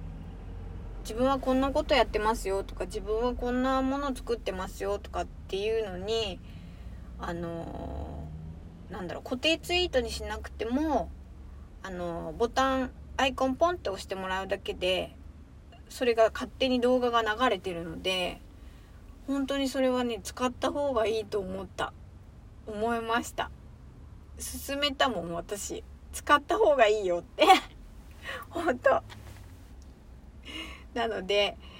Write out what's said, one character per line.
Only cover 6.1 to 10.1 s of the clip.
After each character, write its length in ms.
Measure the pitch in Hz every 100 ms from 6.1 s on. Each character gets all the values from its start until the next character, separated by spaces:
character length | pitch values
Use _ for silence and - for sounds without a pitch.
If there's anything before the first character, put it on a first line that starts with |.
| 226 208 175 - - - - - - - -
あ 160 | 180
の 960 | 170 170 170 170 - - - 156 156 - 156 - - - - -
ー、 20 |
な 80 | 185
ん 80 | 180
だ 60 |
ろ 80 | -
う、 20 |
固 140 | - 254
定 200 | 302 320
ツ 160 | -
イ 120 | 349 359
ー 40 |
ト 120 | 254
に 100 | 226